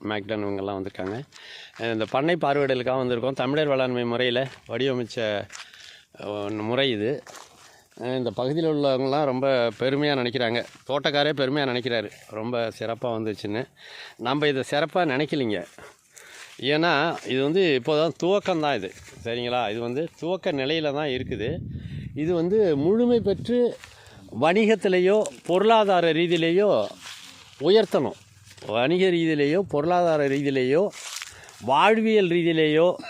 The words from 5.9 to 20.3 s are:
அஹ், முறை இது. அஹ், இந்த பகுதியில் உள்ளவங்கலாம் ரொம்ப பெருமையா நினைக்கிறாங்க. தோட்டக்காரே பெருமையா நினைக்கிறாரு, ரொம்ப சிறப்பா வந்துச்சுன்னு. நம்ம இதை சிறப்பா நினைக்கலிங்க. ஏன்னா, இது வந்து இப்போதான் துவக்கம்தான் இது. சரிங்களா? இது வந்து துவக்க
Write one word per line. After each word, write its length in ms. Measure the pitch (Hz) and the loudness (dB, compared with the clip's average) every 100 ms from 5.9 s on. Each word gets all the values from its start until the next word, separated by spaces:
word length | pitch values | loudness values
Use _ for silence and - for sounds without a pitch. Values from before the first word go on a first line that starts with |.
| - _ - | -20 _ -14
அஹ், 440 | - 104 104 107 | -10 -6 -6 -6
முறை 280 | 107 123 139 | -2 0 0
இது. 320 | 110 107 143 - - - - - - _ - | 0 -2 -4 -8 -20 -20 -20 -20 -20 _ -12
அஹ், 160 | 120 131 | -6 -4
இந்த 140 | 120 | -4
பகுதியில் 400 | 101 127 156 160 | -2 -2 -2 -2
உள்ளவங்கலாம் 540 | 151 143 131 135 139 147 | 0 2 2 0 0 0
ரொம்ப 460 | 127 135 131 117 107 | 0 0 2 0 0
பெருமையா 360 | 127 143 147 139 | -2 0 0 0
நினைக்கிறாங்க. 480 | 120 123 120 117 113 - - | 0 -2 0 -2 -4 -8 -6
தோட்டக்காரே 440 | 139 151 143 143 | -2 0 2 2
பெருமையா 320 | 143 131 147 139 | 2 0 0 0
நினைக்கிறாரு, 460 | 123 123 117 104 - - | -2 -2 -2 -4 -8 -14
ரொம்ப 420 | 104 113 123 113 104 | -8 -4 -2 -4 -4
சிறப்பா 560 | 110 113 127 113 110 101 | -8 -4 -4 -2 -4 -6
வந்துச்சுன்னு. 320 | 104 104 135 _ - - - - | -4 -6 -6 _ -20 -20 -20 -8
நம்ம 320 | 113 143 147 | -2 0 0
இதை 140 | 135 123 | 0 -2
சிறப்பா 240 | 143 156 190 | -2 0 0
நினைக்கலிங்க. 720 | 170 131 151 156 120 98 87 - - - _ - - - - - | 0 0 -2 -2 -2 -4 -6 -14 -20 -20 _ -20 -20 -20 -20 -8
ஏன்னா, 560 | 127 151 170 147 160 139 - | -2 2 2 2 0 -2 -4
இது 160 | 127 | -2
வந்து 380 | 139 175 185 131 120 | 0 2 2 2 2
இப்போதான் 280 | 151 160 139 | 0 0 0
துவக்கம்தான் 540 | 165 202 190 175 151 131 | 0 0 0 -2 0 -2
இது. 160 | 95 - - - 113 | -4 -12 -20 -12 -8
சரிங்களா? 460 | 120 120 123 113 | -6 -2 -2 -2
இது 100 | 110 | -4
வந்து 280 | 120 123 160 - | -4 -4 -6 -6
துவக்க 340 | 156 | -6